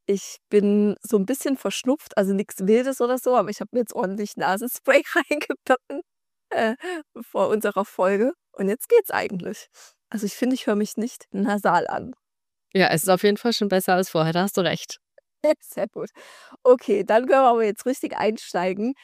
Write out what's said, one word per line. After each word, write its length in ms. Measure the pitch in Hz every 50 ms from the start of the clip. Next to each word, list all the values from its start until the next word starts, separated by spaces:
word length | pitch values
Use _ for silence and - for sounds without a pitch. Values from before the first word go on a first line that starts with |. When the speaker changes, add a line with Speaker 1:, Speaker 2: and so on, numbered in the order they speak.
| _
Speaker 1:
Ich 320 | - 202 190 - - - - _ -
bin 460 | - 208 196 202 202 208 208 208 190 -
so 160 | - - - 202
ein 80 | 190
bisschen 320 | - 262 - - 302 269 -
verschnupft, 600 | - 196 - - - 254 277 - - - - -
also 160 | 196 190 196
nix 220 | 190 208 - - -
Wildes 420 | 190 196 220 240 254 269 262 -
oder 160 | 240 240 254 254
so, 180 | - 254 247
aber 140 | 240 190 208
ich 120 | 202 -
hab 120 | - - -
mir 60 | 247
jetzt 140 | 233 - -
ordentlich 440 | - 247 185 196 220 208 - - -
Nasenspray 680 | 151 165 185 202 262 247 - - - - 254 285 302 -
<laughs> 200 | - 339 285 -
reingebacken, 720 | 302 294 - - 277 - - - 262 254 _ - 277 294 - _ _ _ _ _ _ _ _ -
äh, 260 | - - 220 220 233 - - 359 359 320 294 _ - -
vor 280 | - - - 202 190 -
unserer 360 | 214 214 214 202 - 190 202
Folge. 480 | - - - 185 190 202 196 226 269 349 - _ _
Und 180 | - - 196 190
jetzt 200 | 202 - - -
geht's 220 | 466 480 - -
eigentlich. 560 | - - - - 208 180 175 - 208 - - _ _ - - - _ _ _ -
Also 160 | - 208 202
ich 80 | 196 -
finde, 220 | - 240 247 262
ich 120 | 247 - 262
hör 80 | 208
mich 220 | 208 214 - - -
nicht 280 | 214 254 - - - _
nasal 560 | - 190 202 - 202 208 - 190 165 170 - -
an. 260 | - - - 254 254 - _ _ _ _ _ _ _ _ _ _ -
Speaker 2:
Ja, 140 | 196 175 -
es 160 | - 156 -
ist 60 | 190
auf 140 | 185 180 -
jeden 140 | 208 208 -
Fall 160 | - 240 226
schon 140 | - 214 202
besser 280 | 190 190 - - 185
als 140 | 180 190 -
vorher, 240 | - 165 160 160 165
da 100 | 175 190
hast 140 | 202 - 196
du 40 |
recht. 380 | 175 160 - - - - - - _ _ _ _ _ _ _ _ -
Speaker 1:
<laughs> 180 | 302 294 -
Sehr 260 | - - - - 190 226
gut. 220 | - - - 214 _ - - - - - - - - - -
Okay, 400 | 254 254 247 - - 208 208 196
dann 220 | - 214 226 254 262
können 160 | 277 269 269
wir 60 | 247
aber 140 | 240 226 226
jetzt 220 | 208 196 - -
richtig 320 | 247 269 - - - - -
einsteigen, 760 | - 208 214 - - - - 180 175 185 190 202 214 247 277 -